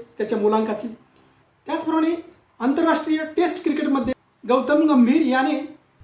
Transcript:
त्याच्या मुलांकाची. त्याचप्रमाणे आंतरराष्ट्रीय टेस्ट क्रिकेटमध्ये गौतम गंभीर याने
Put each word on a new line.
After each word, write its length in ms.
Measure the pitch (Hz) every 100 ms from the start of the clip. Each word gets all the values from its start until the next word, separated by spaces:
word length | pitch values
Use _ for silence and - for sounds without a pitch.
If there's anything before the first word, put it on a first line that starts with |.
| - -
त्याच्या 200 | - 220
मुलांकाची. 500 | 208 220 220 208 233 - _ _ _ _ _ _ -
त्याचप्रमाणे 480 | 330 320 320 320 339 - - _ -
आंतरराष्ट्रीय 640 | 240 311 320 320 320 311 311 -
टेस्ट 280 | 349 -
क्रिकेटमध्ये 500 | 330 302 262 269 233 254 _ _
गौतम 420 | 202 262 262 294 311
गंभीर 320 | 262 233 311
याने 380 | 269 262 277 294 - - _ _